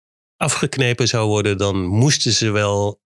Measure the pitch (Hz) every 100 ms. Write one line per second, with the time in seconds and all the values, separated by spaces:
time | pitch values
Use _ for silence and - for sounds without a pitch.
0 | _ _ _ - 151 - - - 123 120
1 | 120 117 107 107 104 98 101 95 90 107
2 | 143 - 127 101 113 104 104 101 101 104
3 | _